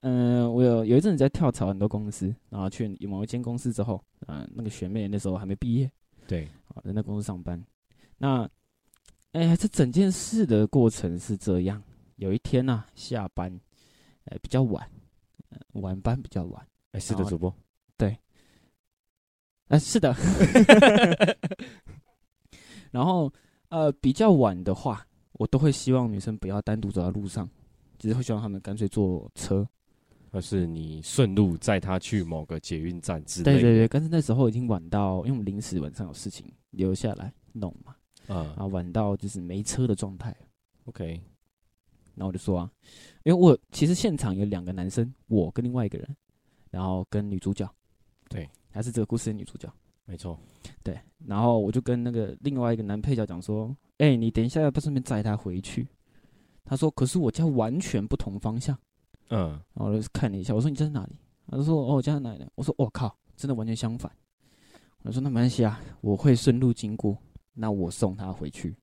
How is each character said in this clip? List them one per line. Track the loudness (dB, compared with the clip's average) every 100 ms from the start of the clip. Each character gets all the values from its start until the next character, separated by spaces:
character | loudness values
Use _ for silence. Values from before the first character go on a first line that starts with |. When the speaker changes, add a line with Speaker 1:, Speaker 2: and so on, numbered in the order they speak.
Speaker 1:
嗯， | 0 2 4 4 2
我 | 4
有， | 6 6
有 | 6 6
一 |
阵 | 6
子 | 4
在 | 2
跳 | 4 0
槽 | 2 -4
很 | 0
多 | -2
公 | -2 -6
司， | -4 -6 -6 _
然 | -8
后 | -6
去 | -4 -8 -6 -8
某 | -6
一 | -6
间 | -6
公 | -6 -4
司 | -4
之 | -4
后， | -4 -4 _ _ -14
呃， | -12 -12
那 | -10
个 | -10
学 | -8 -6
妹 | -4 -4
那 | -4
时 | -4
候 | -4
还 | -4
没 | -4
毕 | 0 0
业。 | -2 _ _ _ -6
Speaker 2:
对。 | -6 -6 -16 _
Speaker 1:
啊， | -16
在 | -6
那 | -6
公 | -4 -6
司 | -6
上 | -8
班。 | -8 -10 -12 _ _ _ _ _
那， | -2 -2 -2 _ _ _ _ _ _ _ _
哎， | 0 2 4
这 | 2
整 | 2 2
件 | 4 2
事 | 2 -2 0 4
的 | 4 4
过 | 4 4
程 | 2 -6 -6
是 | -6 -6
这 | 0 0
样： | 0 -4 -12 -20 _ -10
有 | -4
一 | -4
天 | 0 0 2
啊， | -2 -4 -16
下 | -8 -6 -6
班， | -6 -8 -10 _ _ _ _ _ _ -16
呃， | -14
比 | -2
较 | 0
晚， | 0 -2 -8 -20 _ _ _ _ -20
呃， | -20 -14 -10
晚 | -6 -4
班 | -2 -4
比 | -6
较 | -8 -8
晚。 | -12 -20 _ _
Speaker 2:
哎， | -12
是 | -6
的， | -4
Speaker 1:
然 | -2
后 |
Speaker 2:
主 | -2
播。 | -4 -6 _ _ _ _
Speaker 1:
对。 | -2 -2 _ _ _ _ _ _ _ _ _ _ _ _ _ _ _
呃， | 2
是 | 2 0
的。 | 2 0
<laughs> | 0 4 6 8 10 12 12 8 6 4 2 2 -4 -8 -12 -18 -20 -20 _ _ _ _ _ -20 -20 -20 -8
然 | 0 2
后， | 2 0 -4 _ _ _
呃， | 2 2
比 | 4 2
较 | 6 8
晚 | 8 6 2
的 | -2 -2
话， | -2 -6 -12 _ _
我 | -6 0
都 | 4
会 | 4
希 | 2 2
望 | 2 2
女 | -4
生 | -6 -6
不 | -4
要 | -4
单 | -2 -4
独 | -2
走 | -2
在 | -2
路 | -4 -6
上， | -8 -10 _ _ _ _ _
只 | -2
是 | -2
会 |
希 | -2
望 | -4
她 | -4
们 | -8
干 | -8 -4
脆 | -2
坐 | 2 0 0 -8 -12
车。 | -2 -2 -2 _ _ _ _ _ -10
Speaker 2:
或 | -10
是 | -4 -2 -2
你 | -4 -10 -10
顺 | -6 0 2 4
路 | 2 2
载 | -2 -2
她 | 0 -4
去 | -2 -2
某 | -2 -6 -8
个 | -10
捷 | -6 -6
运 | -6 -8
站 | -6 -6 -6
之 | 0
类 | 6 8
的。 |
Speaker 1:
对， |
对， | 8 6
对， | 6
但 | 2
是 | 0
那 | 0
时 | 2
候 | 2 2
已 |
经 | 2 -2
晚 | -4 -2
到， | -2 0 0
因 | -2
为 |
我 | -2
们 | -4
临 | -6
时 | -6 -6
晚 | -6
上 | -8 -12
有 |
事 | -10 -12
情 | -12 -20 _ _
留 | -2 -2 0
下 | -4 -6
来 | -12 -14 _
弄 | -10 -10 -10
嘛。 | -20 -20 _ _ -8
Speaker 2:
嗯。 | -6 -6
Speaker 1:
然 | -6
后 | -6
晚 | -4 -2
到 | -2 0 -2
就 | -4
是 | -8
没 | -8 -6
车 | -6 -2 0
的 |
状 | 0 -2 -8
态。 | -12 -14 _ _ _ _ -20
Speaker 2:
OK。 | -10 -10 -10 -14 _ _ _ _ _ _ _ _ -8
Speaker 1:
然 |
后 | -6
我 |
就 | -6
说 | -2 -2
啊， | -2 _ _ -20 -20 _
因 | 2
为 | 8
我 | 8 8 _
其 | 0 2
实 |
现 | 2 0 0
场 | -2
有 | -2 -2
两 | -4
个 | -6
男 | -6 -4
生， | -2 -4 -6 _
我 | 0 2
跟 | -2 -4
另 |
外 | -2 -4
一 |
个 | -6
人， | -12 -14 _ _ _ _ _
然 | -6
后 | -4 -4 -2
跟 | -4 -2
女 | -4
主 | -4
角。 | -4 -6 _ _ _ _ _ _
Speaker 2:
对。 | -12 -12 _ _
Speaker 1:
她 | -8
是 | -6
这 | -2
个 | -2
故 | -2
事 | -4
的 |
女 | -8
主 | -12 -16
角。 | -18 -18 _ _ -16
Speaker 2:
没 | -12
错。 | -12 -12 -16 _ -20 -12
Speaker 1:
对， | -12 -12 _ _ -8
然 | 0
后 | 2 2
我 | 2
就 | -2
跟 | -2 -2
那 | -2
个 | -4 -6 -6
另 | -6 -2
外 | 0
一 | -2
个 |
男 | -4 -4
配 | -2
角 | -2 -2
讲 | -6
说 | -6 -6 -6 -10 _ _
：“哎， | 4 4
你 | 2
等 | 0 0
一 |
下 | 2
要 | 2
不 | 0
要 |
顺 | -2
便 | -4
载 | -2 -2
她 | -2 -4
回 | -4 -8
去？” | -6 -8 -8 _ _ _ _ _ _ _
他 | -6 0
说 | 0
：“可 | 2 0
是 | 2
我 | 0
家 | 2 0
完 | 2 0 -2
全 | -2 -2 -2
不 | -4
同 | -4 -4
方 | -4 -4
向。” | -4 -6 _ _ _ _ _
Speaker 2:
嗯。 | -2 -2 -6 -14
Speaker 1:
然 | -8
后 | -2
我 | -2
就 | -4
看 | -4 -4
了 | -4
一 |
下， | -2
我 | 0
说 | 0
：“你 | 0
家 |
在 | -4
哪 | -4 -8
里？” | -14 _ _ -10
他 | -4
就 |
说 | 0 0 2
：“哦， | 2
我 |
家 | 2
在 | -2
哪 | -4
里？” | -12 -16 -6
我 |
说 | -4 0
：“我 | -2
靠， | 0 -6 -6 _ -10
真 | -4
的 | -2
完 | -2
全 |
相 | -2 -4 -6
反。” | -10 _ _ _ _ _ _ -20 _ _
我 | -6
说 | -4
：“那 | 0
没 | 2
关 | 2
系 | 4
啊， | 0 0 -12 -6
我 | -2 2
会 | 4 4
顺 | 4 2
路 | 2
经 | 0 -6 -4
过， | -4 -4 -10 -20 _
那 | -6 -4
我 | -2 -2
送 | -2 -4 -2
她 | -10
回 | -10 -10
去。” | -8 -10 -10